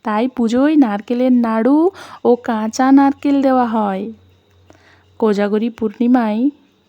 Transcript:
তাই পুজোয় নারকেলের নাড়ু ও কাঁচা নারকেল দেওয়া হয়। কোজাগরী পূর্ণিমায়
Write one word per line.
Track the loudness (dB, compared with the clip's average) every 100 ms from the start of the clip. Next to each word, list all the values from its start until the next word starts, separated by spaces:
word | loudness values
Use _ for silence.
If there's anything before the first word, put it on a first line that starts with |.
তাই | -6 -2 -2
পুজোয় | -2 -2 0 2 2
নারকেলের | 2 -2 -6 -2 0
নাড়ু | 0 0 0 2 2 0 -4 -18 -4
ও | 0 0
কাঁচা | -2 -6 -4 0 4
নারকেল | 4 4 0 -2 0
দেওয়া | 2 0 0
হয়। | -2 -4 -4 -8 -14 _ _ _ _ _ _ _ _ _ -4
কোজাগরী | -2 0 -2 -2 -4
পূর্ণিমায় | -6 -6 -2 2 2 0 -2 -4 -4 _ _